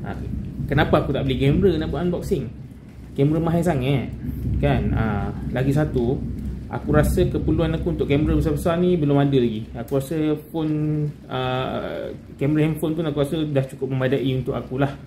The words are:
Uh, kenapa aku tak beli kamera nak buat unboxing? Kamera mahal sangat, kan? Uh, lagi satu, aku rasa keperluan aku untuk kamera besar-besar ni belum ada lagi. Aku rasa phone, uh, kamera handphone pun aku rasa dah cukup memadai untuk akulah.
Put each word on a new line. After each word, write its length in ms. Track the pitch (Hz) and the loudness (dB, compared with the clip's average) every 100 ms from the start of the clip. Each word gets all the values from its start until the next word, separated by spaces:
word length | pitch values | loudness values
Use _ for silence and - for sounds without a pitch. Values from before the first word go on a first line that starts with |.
| - | -8
Uh, 80 | - - - - - - | -8 -6 -6 -8 -8 0
kenapa 320 | 143 165 170 | 2 4 4
aku 80 | - | 2
tak 160 | 135 135 | -2 0
beli 160 | 123 | 2
kamera 320 | 135 160 190 156 | 4 6 4 2
nak 160 | 160 | -2
buat 160 | 151 175 | -2 -2
unboxing? 400 | 175 - 170 113 - - - - - - - | -2 -2 -2 -4 -10 -16 -18 -18 -18 -10 2
Kamera 240 | 143 160 | 2 4
mahal 160 | 165 170 | 2 2
sangat, 480 | 170 147 131 143 - - - - - - | 2 2 2 0 -2 -6 -6 -4 -2 2
kan? 320 | 143 123 107 113 | 2 2 2 0
Uh, 320 | 110 101 101 101 - | 0 0 -2 -4 -4
lagi 240 | 117 135 139 | 0 2 2
satu, 400 | 151 127 117 139 - - - - - | 2 0 0 0 -4 -6 -6 -8 -8
aku 200 | 120 - | -6 2
rasa 320 | 151 143 190 175 | 4 6 4 2
keperluan 480 | 151 139 156 165 | 2 0 2 2
aku 240 | 160 180 156 | 0 -2 -2
untuk 80 | 127 | 2
kamera 320 | 143 156 151 | 2 4 2
besar-besar 400 | 151 147 180 170 | 2 0 0 2
ni 160 | 180 | 2
belum 240 | 180 143 143 | 4 4 4
ada 200 | 143 135 | 4 4
lagi. 280 | 120 107 113 | 2 -2 -6
Aku 240 | 131 117 135 | -10 -2 -2
rasa 400 | 131 165 156 151 - | -2 -2 0 -2 -4
phone, 560 | 165 156 151 151 151 147 - - | -4 -2 0 0 0 -2 -6 -8
uh, 880 | 127 127 127 127 113 87 80 - - - - | -4 -2 -2 -2 -4 -6 -6 -8 -10 -16 -4
kamera 240 | 139 151 156 | 0 2 2
handphone 280 | 156 165 | 0 -2
pun 120 | 160 160 | -2 -2
aku 80 | 143 139 | -2 -4
rasa 160 | 165 | -4
dah 240 | 151 139 131 | 0 0 -2
cukup 280 | 139 135 | -6 -4
memadai 360 | 131 127 135 139 131 | -2 0 0 0 -2
untuk 160 | 120 | -2
akulah. 400 | 123 120 127 139 - | -6 -6 -2 -2 -4